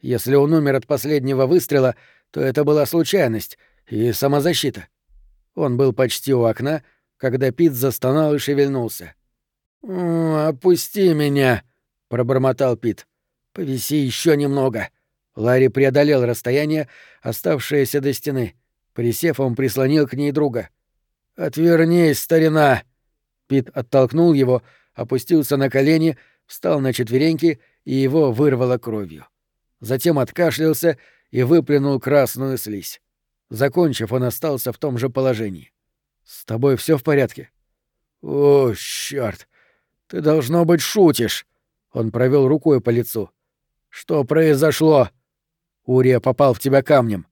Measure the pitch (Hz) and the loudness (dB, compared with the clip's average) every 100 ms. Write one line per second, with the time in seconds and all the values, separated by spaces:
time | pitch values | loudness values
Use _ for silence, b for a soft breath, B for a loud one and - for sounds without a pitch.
0 | 131 123 120 139 143 160 143 135 - 147 | -4 -4 0 2 2 0 0 -2 -2 -4
1 | 147 151 131 135 131 175 - 143 131 117 | -2 -2 -2 -2 2 2 2 2 2 -2
2 | b b b - 135 127 147 151 139 170 | b b b -4 -2 0 0 2 0 0
3 | 160 202 139 113 - - _ _ _ 110 | 0 0 0 -2 -8 -18 _ _ _ -2
4 | 120 107 139 147 147 165 143 104 - _ | -2 0 0 2 0 0 -4 -6 -18 _
5 | _ _ _ _ _ - 151 123 135 117 | _ _ _ _ _ -6 -4 0 0 0
6 | 131 - - 131 117 110 127 151 _ _ | -2 -2 -2 0 0 0 -4 -6 _ _
7 | _ _ 131 127 131 120 170 127 131 113 | _ _ -4 -2 -2 2 0 0 -4 -2
8 | 127 143 156 147 - 139 143 135 113 - | -2 0 0 -2 -2 0 0 0 -6 -8
9 | 85 _ _ _ _ _ _ _ 247 185 | -18 _ _ _ _ _ _ _ -12 -6
10 | 175 165 165 156 156 139 185 175 - - | -2 -2 0 0 -2 0 2 2 0 0
11 | 190 156 147 143 135 113 _ _ _ _ | 2 2 0 2 2 0 _ _ _ _
12 | _ 117 120 131 131 127 135 117 117 101 | _ -4 0 2 0 0 0 0 -4 -6
13 | - _ _ _ _ - 165 131 - 151 | -12 _ _ _ _ -10 -8 -6 -4 -2
14 | 135 - 170 147 143 139 131 110 95 _ | -2 -2 0 2 0 0 -2 -2 -10 _
15 | _ _ _ - 110 127 131 135 135 131 | _ _ _ -4 2 4 4 4 2 4
16 | 147 139 123 117 - 131 151 156 147 b | 4 2 0 -2 -2 -2 0 -4 -6 b
17 | b b 123 113 185 151 - 147 131 147 | b b -10 -6 -4 -4 -2 -2 0 -2
18 | 139 127 - 135 113 _ _ _ _ - | -4 -4 -6 -6 -6 _ _ _ _ -6
19 | 117 110 170 143 135 117 131 131 131 151 | -4 -2 -2 -2 -2 -2 -2 0 0 2
20 | 143 127 147 143 147 120 98 _ _ _ | 0 -2 -4 -2 -2 -4 -10 _ _ _
21 | _ _ _ - 165 139 165 165 165 175 | _ _ _ -10 -8 0 2 4 4 4
22 | 165 143 - 165 160 156 147 123 - _ | 2 0 0 2 4 4 4 2 -2 _
23 | _ _ _ _ _ 135 123 - 123 139 | _ _ _ _ _ -2 -2 -8 0 2
24 | 127 160 170 147 127 127 b b b - | 2 2 4 4 2 0 b b b -12
25 | 120 127 - 165 143 143 135 135 139 160 | -4 -4 0 0 0 0 0 2 2 2
26 | 160 151 b b b - 180 156 131 117 | 0 -4 b b b -8 -4 -2 -2 -4
27 | 120 123 156 160 165 151 _ _ - 135 | -2 0 0 2 0 -2 _ _ -6 -2
28 | 135 151 147 113 147 131 123 123 - 107 | 0 2 0 2 0 2 0 -2 -4 -8
29 | 95 78 - _ _ _ _ _ 110 131 | -8 -14 -20 _ _ _ _ _ -6 -2
30 | 175 151 120 - 170 127 160 151 170 139 | 0 0 -2 -2 -2 0 -2 0 -2 -2
31 | b b b 123 123 165 - 143 139 139 | b b b -2 2 2 2 0 0 -2
32 | - 143 131 117 135 131 - 104 - - | 0 2 2 -2 -6 -6 -8 -10 -12 -18
33 | _ _ _ _ _ 110 139 151 170 123 | _ _ _ _ _ -4 -2 0 0 -2
34 | 110 127 127 - 160 135 - - 151 123 | -4 -2 -4 -4 -6 -4 -6 -6 -6 -4
35 | 131 123 131 113 110 90 - _ _ _ | -4 -2 -2 -2 -6 -10 -18 _ _ _
36 | _ _ _ - - 113 139 127 - 156 | _ _ _ -20 -10 -2 0 0 0 -2
37 | 143 143 123 - 131 _ _ _ _ _ | 0 0 0 -6 -20 _ _ _ _ _
38 | _ _ 156 143 143 143 131 98 - - | _ _ -8 0 4 4 2 -2 -8 -10
39 | - 139 117 - - _ _ _ _ _ | -8 -6 -6 -8 -18 _ _ _ _ _
40 | _ 180 156 156 123 170 165 170 - 220 | _ -4 0 0 0 0 2 2 0 4
41 | 180 135 113 - - _ _ _ _ - | 4 4 -2 -4 -12 _ _ _ _ -6
42 | 113 113 127 143 131 151 165 135 117 117 | -4 0 2 2 2 2 2 2 2 -2
43 | 117 117 98 _ _ _ _ _ _ - | -2 -8 -10 _ _ _ _ _ _ -20
44 | - 160 127 156 160 139 156 - 156 151 | -4 -2 0 2 4 4 2 2 4 4
45 | 120 _ _ _ _ _ _ _ - 127 | 4 _ _ _ _ _ _ _ -2 2
46 | 127 127 135 127 143 120 139 139 127 147 | 4 2 0 2 2 2 2 0 4 2
47 | 117 101 - | 2 -4 -10